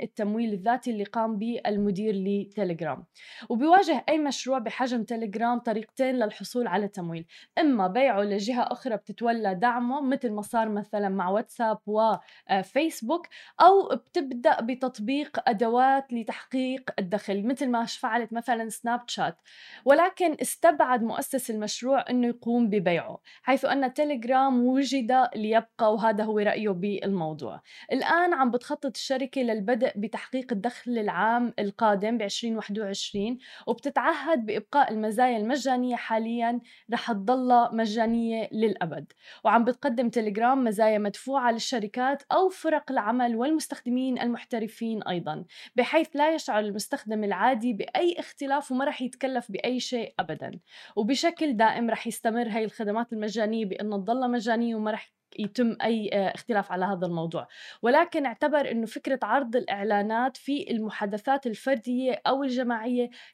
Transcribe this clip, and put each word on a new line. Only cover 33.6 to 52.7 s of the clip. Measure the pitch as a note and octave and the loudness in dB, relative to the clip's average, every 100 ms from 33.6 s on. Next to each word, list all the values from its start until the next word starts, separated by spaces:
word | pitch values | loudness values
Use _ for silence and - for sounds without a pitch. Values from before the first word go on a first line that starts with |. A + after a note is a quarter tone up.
| - | -6
وبتتعهد | A3+ C#4+ C#4 B3 D#4 C#4 D#4+ G#3+ | -4 -2 0 0 0 2 0 0
بإبقاء | G#3 - - - | -4 0 2 2
المزايا | A3 G#3+ G#3 B3+ A3+ | 2 -2 2 2 2
المجانية | G#3+ C#4 B3+ B3+ B3 A#3 | 0 0 0 0 0 -2
حاليًا | - A3+ A3+ A#3+ A#3 A#3+ - - - | -2 -2 0 -2 0 -2 -6 -20 -6
رح | A#3 - | -6 -2
تضلها | G#3 G3 C4 B3+ A#3+ A#3 | -2 2 2 6 6 6
مجانية | A3+ A3+ A3 A3+ A#3 A3+ A3+ G#3+ | 2 -2 0 0 2 0 -2 -4
للأبد. | A3 A3+ F#3 E3+ D3 D3 _ - - | 0 0 0 -4 -6 -12 _ -20 -4
وعم | A3 G#3+ | 4 4
بتقدم | A#3 B3 C#4+ A#3+ A#3+ | 4 0 -2 0 0
تيليجرام | A#3+ G#3+ G3+ A#3+ C4+ | 0 -2 2 2 4
مزايا | A#3+ G3+ A3 G#3+ | 2 4 4 4
مدفوعة | G3+ - B3+ C4+ B3 | 0 -4 -4 0 2
للشركات | A3+ - A#3+ G#3 B3 B3+ C#4+ - | 0 -2 -4 -4 -2 -2 -2 0
أو | D#4+ F#4+ | 2 2
فرق | - D#4+ D4+ - | 0 -2 -2 0
العمل | C4 G#3 B3 A#3+ A3+ | -2 0 2 2 0
والمستخدمين | C4 D#4+ - C#4 B3 B3 C4 B3 | 0 0 -2 -8 -2 -2 0 -2
المحترفين | A#3+ A#3 - A#3 A3 - A3+ A3 | -2 -4 -4 -6 -6 -6 -6 -4
أيضًا، | - F3 D3+ D#3 F3 - - - | -4 -4 -4 -8 -10 -18 -8 0
بحيث | A#3+ D#4 D#4+ C#4 | 2 2 0 2
لا | D4+ D#4+ | 2 2
يشعر | - G#3+ | 0 0
المستخدم | G#3+ G#3 - C#4 G#3+ G#3+ | 0 -4 -6 -6 -4 -4
العادي | G#3 F#3 A#3 B3+ A#3+ | -2 2 2 2 0
بأي | G3+ - - F4 - | -2 -4 0 0 0
اختلاف | - - C#4 C#4 C#4+ | -8 -8 -2 -2 -2
وما | B3+ C#4 | -2 -2
رح | - | -2
يتكلف | B3+ - C4+ B3+ A#3 | -8 -4 -4 -4 -6
بأي | G3 A3+ B3+ | -6 -2 -2
شيء | - B3 G#3+ - | -4 -6 -6 -6
أبدًا. | D#3+ D#3 B2+ F3 _ - - - | -6 -6 -8 -12 _ -20 -10 -2
وبشكل | G#3+ C4+ E4+ E4+ D#4 A3 | 0 2 0 0 -2 4
دائم | A3 - A#3 | 4 4 -2
رح | G#3+ A#3+ | -2 -4
يستمر | - A#3 A3+ A#3 | -4 -2 0 -2
هاي | A3 | -2
الخدمات | A3 | -4